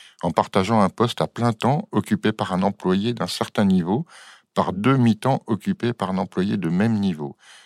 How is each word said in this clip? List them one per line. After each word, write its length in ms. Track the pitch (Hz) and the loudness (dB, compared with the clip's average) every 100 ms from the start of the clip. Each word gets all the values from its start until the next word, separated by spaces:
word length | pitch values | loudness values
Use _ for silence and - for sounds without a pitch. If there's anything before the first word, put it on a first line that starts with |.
| - _ | -20 _
en 80 | 85 | -4
partageant 500 | - 104 101 95 113 | -2 0 0 2 4
un 80 | 95 | 2
poste 320 | - 117 - | 2 -2 0
à 60 | 80 | -4
plein 260 | - 117 | -2 -2
temps 340 | 110 113 147 - | 0 0 0 -2
occupé 400 | 110 - 104 107 | -4 0 0 0
par 200 | 107 98 | -2 -2
un 120 | 92 | 0
employé 500 | 98 98 92 95 110 | 0 -2 0 0 0
d'un 140 | 117 90 | -4 -4
certain 380 | - 110 - 101 | -6 -6 0 2
niveau 420 | 92 85 117 170 - - - _ - | 2 2 -2 -4 -14 -20 -20 _ -4
par 180 | 90 | -2
deux 240 | 90 113 135 | 0 2 4
mi-temps 460 | 117 104 131 135 - | 4 2 0 -2 -4
occupés 480 | 104 - 92 120 | -6 -4 -4 -4
par 160 | - 92 | -4 -4
un 80 | 95 | -4
employé 400 | 92 - 98 107 | -4 -2 -2 -2
de 120 | 85 | -2
même 300 | 87 113 107 | 0 0 2
niveau 380 | 98 78 71 - - - | 0 -4 -8 -12 -20 -20